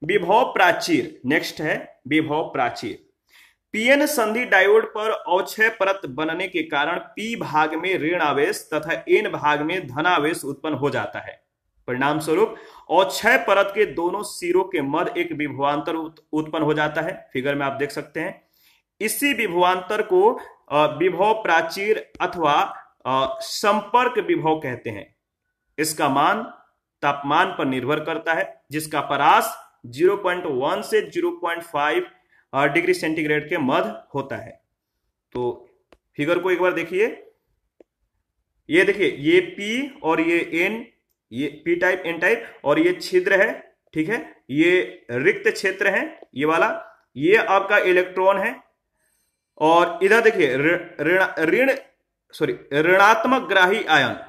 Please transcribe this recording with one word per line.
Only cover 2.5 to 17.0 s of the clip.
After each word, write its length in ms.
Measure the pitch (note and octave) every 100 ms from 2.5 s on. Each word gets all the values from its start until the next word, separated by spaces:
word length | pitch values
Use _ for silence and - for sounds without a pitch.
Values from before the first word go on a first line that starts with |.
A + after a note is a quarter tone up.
| C#3 A#2+ - A2 F2+ _ _ _ _ _ _ _
पीएन 340 | G#3+ A#3+ C#4+ D4
संधि 400 | B3+ G#3+ A3+ A3
डायोड 440 | G3 G3 A3 A3
पर 220 | G#3+ A3
अक्षय 580 | G#3 D#3+ F#3 F#3+ - A3
परत 320 | A3+ F#3+ F#3+ D3+
बनने 420 | B2+ D#3+ E3+ F#3+
के 160 | F3+
कारण 360 | D#3+ C#3+ D3+ F3+
पी 360 | - - A3 A3+
भाग 400 | D3 D#3 D#3 E3
में 220 | F3+ F3
ऋण 240 | D3+ F3
आवेश 480 | D3+ C#3 D#3+ G#3+ -
तथा 320 | D3+ D3+ D#3+ -
एन 200 | G3 G#3
भाग 320 | D#3 C#3+ D3
में 260 | D3+ F#3 C#3+
धनावेश 560 | B2 F3 E3+ D3+ E3+
उत्पन्न 320 | C#3 C#3 D#3 C#3+
हो 140 | C#3+
जाता 300 | A#2+ G#2 G#2
है। 220 | G2 - _ _ _ _ -
परिणाम 320 | B2 C#3 D3+
स्वरूप 360 | D#3 D#3+ A3 - - - -
अक्षय 460 | E3+ F#3+ - G#3+ B3+
परत 340 | A#3 G3 G3 G#3+
के 100 | G3
दोनों 380 | C#3+ F3 G3
सिरों 400 | G3+ - F3 F3
के 180 | F#3 E3
मध्य 400 | C#3 D#3 F3+ F3
एक 100 | E3+
विभवांतर 640 | D3 D3 B2+ C#3+ D3 D#3
उत-, 340 | E3 D#3 - _
उत्पन्न 320 | D3+ D#3 D#3+
हो 100 | D3+
जाता 280 | D3+ D3+ D#3